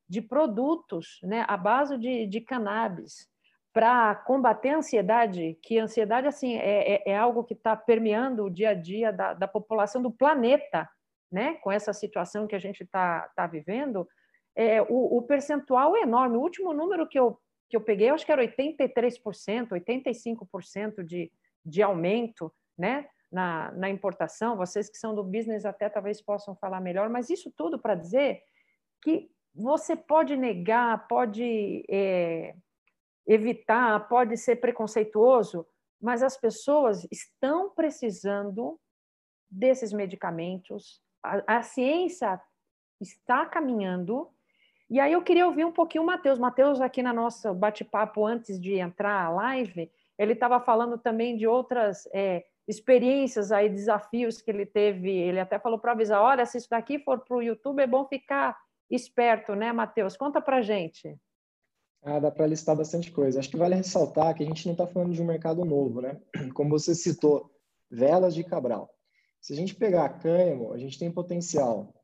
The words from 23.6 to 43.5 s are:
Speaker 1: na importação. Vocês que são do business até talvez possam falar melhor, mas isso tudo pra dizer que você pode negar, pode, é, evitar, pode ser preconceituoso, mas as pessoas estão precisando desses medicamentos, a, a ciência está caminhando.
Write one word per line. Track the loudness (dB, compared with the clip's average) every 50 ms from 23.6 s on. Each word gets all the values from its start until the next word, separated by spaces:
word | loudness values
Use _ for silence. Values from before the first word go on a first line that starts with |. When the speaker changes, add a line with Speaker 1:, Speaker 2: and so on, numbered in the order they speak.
| -8 -8 -8
Speaker 1:
na | -6 -6 -4
importação. | -4 -4 -4 -6 -4 -4 -6 -6 -4 -4 -4 -4 -2
Vocês | -2 -4 -4 -4 -6 -6 -6
que | -10
são | -10 -8 -6 -6
do | -6 -6
business | -4 -6 -6 -4 -4 -6 -6 -6
até | -6 -6 -4 -6
talvez | -6 -4 -4 -6 -6 -6 -6
possam | _ -6 -6 -6 -6 -10 -14
falar | -10 -10 -8 -6 -6
melhor, | -6 -4 -2 -2 -2 -2
mas | -2 -4 -4 -4
isso | -6 -6 -8 -10 -8
tudo | -6 -4 -4 -4
pra | -2 -2 -2 -2
dizer | -2 -2 0 0 2 2 2 0 -4 _ _ _ _ _ _ _ _ _ _ _ _ -2
que | 0 0 0 -2 -8 _ _ _ _ _
você | -6 -2 0 0 0 0 -4 -6
pode | -6 0 2 4 4 4 2 0
negar, | -2 -2 -2 -2 -2 0 2 2 2 2 2 0 -2 -2
pode, | 0 0 0 0 0 -2 -4 -2 -2 -2 -2 -2 -2 -4 -6 -6 -2
é, | -2 0 0 2 0 0 0 -2 -2 -4 -8 -10 -14 -18 _ _ _ _ _ _ _ _ _ _ _ _ _
evitar, | 4 4 4 4 2 -2 -2 0 2 2 4 4 4 2 0 0
pode | 2 4 4 4 2 0
ser | -2 0 0 0
preconceituoso, | 2 0 0 0 -2 -4 -2 0 -2 -2 2 4 6 8 8 8 6 4 0 -4 -10 -10 -12 _ _ _ _ _ _
mas | -4 -2 0 2 0
as | 0 0
pessoas | 0 -2 -2 -2 -2 0 2 4 4 4 4 2 0 -4 -10
estão | -14 -16 -16 -18 _ _ -2 0 0 0 -2 -2
precisando | -2 -2 -2 -2 -2 -4 -4 -6 -4 -4 -4 -4 -4 -4 -4 -6 -6 -6 -8 -8 -10 -12 _ _ _ _ _ _ _ _ _ _ _ _ _ _
desses | -6 0 2 2 2 2 -2 -4
medicamentos, | -4 -4 -4 -6 -6 -6 -6 -6 -6 -6 -6 -8 -8 -10 -12 -14 -14 -14 -14 -18 -20 _ _ _ _ _ -8
a, | -4 -4 -2 0 0 0
a | 0 -2
ciência | -4 -4 -2 0 0 0 0 -2 -4 -4 -4 -4 -4 -4 -4 -8 _ _ _ _ _ _ _ _ _ _ -18
está | -18 -18 -18 _ _ 0 0 0 0
caminhando. | -2